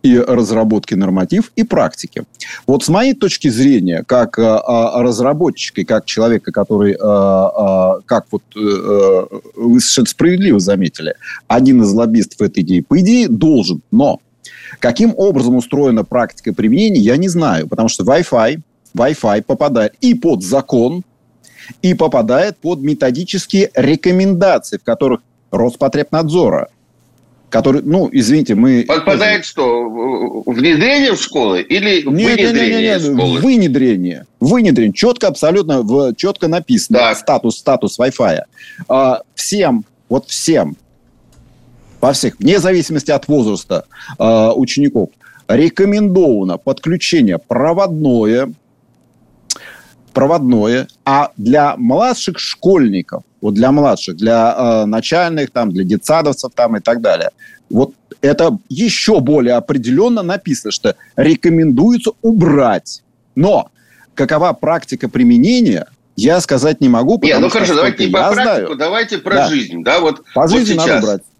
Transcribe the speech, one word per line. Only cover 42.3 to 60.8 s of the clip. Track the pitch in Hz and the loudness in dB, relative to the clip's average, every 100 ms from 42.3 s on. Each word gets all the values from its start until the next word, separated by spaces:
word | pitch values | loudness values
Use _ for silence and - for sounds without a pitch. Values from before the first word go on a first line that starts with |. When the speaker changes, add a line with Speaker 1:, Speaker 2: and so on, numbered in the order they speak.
| - | -2
Speaker 1:
вне | 110 202 | 0 2
зависимости | 170 185 - 156 - | 2 0 0 -4 -2
от | 139 - | -4 0
возраста, | 151 107 98 - 87 - - - - | 0 0 -4 -4 -6 -6 -20 -20 -2
а, | 110 110 110 | 2 4 2
учеников, | 123 127 139 143 120 90 _ - - - | 2 -2 0 0 0 -4 _ -20 -20 -2
рекомендовано | 196 165 - 196 208 208 185 165 107 92 85 | 2 2 2 0 2 2 2 2 2 -2 -4
подключение | - 135 160 175 - 170 110 82 | -6 -4 -4 -4 0 2 2 0
проводное, | _ 117 151 170 196 156 147 120 107 120 135 156 _ _ _ _ _ _ _ _ _ - - - - _ _ | _ -2 0 0 -2 0 0 2 2 0 -2 -8 _ _ _ _ _ _ _ _ _ -14 -14 -20 -20 _ _
проводное, | 131 135 165 131 117 107 123 - _ - | -2 0 2 2 2 2 0 -4 _ -2
а | 139 147 - | 0 0 -4
для | 196 147 147 123 | 0 2 2 0
младших | 120 143 247 247 - 165 | 0 2 0 -2 -6 -8
школьников, | - - 175 190 120 95 - - - _ | -12 -4 2 4 2 0 -6 -14 -14 _
вот | 107 | -4
для | 101 127 | 0 2
младших, | 147 143 98 - 85 | 2 2 0 -6 -4
для, | 110 117 113 - | 0 2 2 0
э, | 120 113 104 | 0 0 0
начальных, | 113 - 165 175 156 135 | -4 -2 -2 -2 -4 -4
там, | 123 110 | -4 -4
для | 90 | -4
детсадовцев, | 92 101 - 156 147 127 123 - | -2 -4 0 0 0 -4 -8 -2
там, | 120 113 | -2 0
и | |
так | - 120 | -2 0
далее, | 107 82 82 _ - - _ | 0 -2 -4 _ -20 -20 _
вот | 113 135 _ _ - | -2 -2 _ _ -2
это | - - 165 104 _ | 0 2 0 0 _
ещё | 135 226 - - 208 | -4 -2 0 2 2
более | 127 151 120 | 2 2 2
определённо | 120 - 139 113 135 233 233 | 0 0 -4 0 0 2 0
написано, | 175 196 - - 107 | -2 -6 -4 -6 -6
что | - | -4